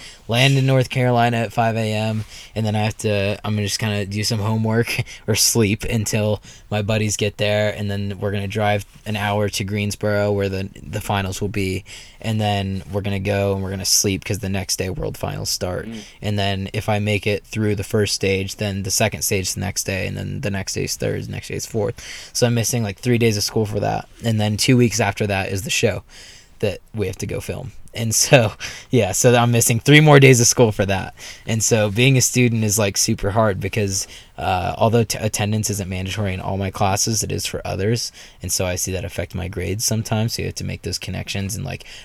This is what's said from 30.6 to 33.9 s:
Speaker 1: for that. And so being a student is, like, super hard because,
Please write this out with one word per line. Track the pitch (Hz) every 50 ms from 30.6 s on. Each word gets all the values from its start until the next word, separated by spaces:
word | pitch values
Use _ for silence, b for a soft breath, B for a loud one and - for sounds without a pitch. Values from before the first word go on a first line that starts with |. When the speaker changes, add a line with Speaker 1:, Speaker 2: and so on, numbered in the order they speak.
| 123 110
Speaker 1:
for | 104 - 101
that. | 98 95 92 92 90 B B B B B B B
And | - 113 110
so | - - 123 110 107 107
being | 98 113 123 135 135
a | 127
student | 113 - - 127 123 120 117 113 110
is, | 107 98
like, | 113 107 101 95
super | - - - 113 - - 101
hard | 95 113 110 107 95 98
because, | 104 95 - 110 104 98